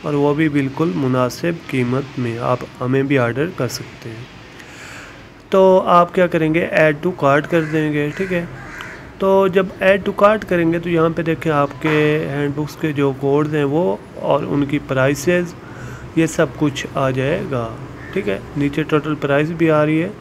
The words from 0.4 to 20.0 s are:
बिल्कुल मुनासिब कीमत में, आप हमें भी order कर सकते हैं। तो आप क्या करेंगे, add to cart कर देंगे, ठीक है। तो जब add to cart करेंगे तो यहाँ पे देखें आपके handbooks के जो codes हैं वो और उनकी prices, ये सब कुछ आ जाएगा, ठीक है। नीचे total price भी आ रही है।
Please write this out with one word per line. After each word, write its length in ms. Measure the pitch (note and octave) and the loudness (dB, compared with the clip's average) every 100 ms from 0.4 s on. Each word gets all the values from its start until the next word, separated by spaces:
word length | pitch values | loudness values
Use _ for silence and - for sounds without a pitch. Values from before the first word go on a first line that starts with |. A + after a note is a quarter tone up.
| D#3+ | 2
बिल्कुल 440 | C#3+ C3+ C3+ E3 | 0 -2 -2 -2
मुनासिब 640 | F3 C3 B2+ B2 - E3+ E3 - | 0 0 2 0 0 -4 -4 -4
कीमत 360 | C3 B2 B2+ C#3 - | -2 0 -2 -4 -6
में, 200 | A#2+ A2+ | -4 -2
आप 200 | B2+ B2 - - | -2 -2 -4 -6
हमें 280 | B2 C3+ C3+ | 0 0 2
भी 120 | C#3 | 2
order 320 | A#2+ A#2 E3+ F3+ | 2 0 -4 -4
कर 100 | B2 | -6
सकते 400 | - A2+ - A#2 | -6 -14 -16 -16
हैं। 180 | A2+ B2+ - - - - - - - - - - - - | -14 -16 -18 -20 -20 -20 -18 -18 -18 -18 -20 -20 -20 0
तो 260 | F#3+ F#3+ F#3 | 4 6 6
आप 340 | F#3+ F3 F3 | 6 4 4
क्या 120 | - F3+ | 2 2
करेंगे, 420 | E3+ D#3 D#3+ G3 | 2 2 0 2
add 280 | G3+ D#3 D3+ | 2 2 2
to 100 | F3+ | -4
cart 320 | F3+ C#3+ C#3+ C#3+ | 0 2 2 2
कर 160 | E3+ | 0
देंगे, 480 | D#3 D#3 D3+ D3 D3 | 0 -2 0 0 -2
ठीक 220 | D3 F#3+ | -4 -4
है। 160 | F3 E3+ - - - - - - - | -4 -6 -12 -16 -14 -16 -16 -18 -2
तो 280 | G3 G3 G3 | 2 4 4
जब 300 | F3+ F#3+ - | 2 0 0
add 260 | F#3+ G3 G3+ | 2 4 0
to 80 | |
cart 300 | G3+ G3+ G#3+ | 4 4 4
करेंगे 340 | G#3 F3 E3 E3+ | 0 2 2 0
तो 120 | E3+ | 0
यहाँ 200 | E3+ E3 | 2 2
पे 120 | D#3+ | 0
देखें 280 | E3 D#3+ D#3+ | -2 -2 0
आपके 380 | D3 C#3+ - D#3 D3+ D3+ D3+ E3 | 2 2 0 0 2 2 0 -2
handbooks 500 | C#3 D3 C#3 D3 - | -2 -2 -2 -6 -4
के 160 | D#3+ | -4
जो 200 | C#3+ C#3 | 0 0
codes 400 | C3 C#3 C#3+ D3+ | 0 2 2 2
हैं 120 | D3+ | 0
वो 360 | C#3+ D3 F#3+ G3+ - - | 0 0 0 -2 -10 -8
और 220 | - C#3+ F3 | 0 0 2
उनकी 320 | C#3+ C#3 D3 | -2 0 -2
prices, 760 | C#3 C3 C3+ C#3+ E3+ F3 E3+ - - - - - - D#3+ | -2 2 2 2 2 0 0 -10 -18 -16 -14 -14 -4 0
ये 80 | D#3+ | 0
सब 300 | D#3+ D3 - | 2 -2 0
कुछ 300 | D3+ C3+ - D3 | -2 -2 -6 -2
आ 140 | C3+ | 0
जाएगा, 580 | C3 C3+ F#3 F#3+ C3 A2+ A#2 - - - | 0 -2 -2 -4 -4 -6 -8 -14 -14 -8
ठीक 140 | F#3+ G3+ | -6 -4
है। 120 | G3 - D3 | -6 -6 -4
नीचे 260 | C#3+ C#3+ | -2 -2
total 300 | D3 D3+ D#3 | 0 0 0
price 360 | D3+ C#3 C#3 D#3 | -4 0 0 0
भी 180 | E3+ E3 | 0 2
आ 140 | D3+ | 4
रही 140 | D3+ | 2
है। 140 | D#3+ | 0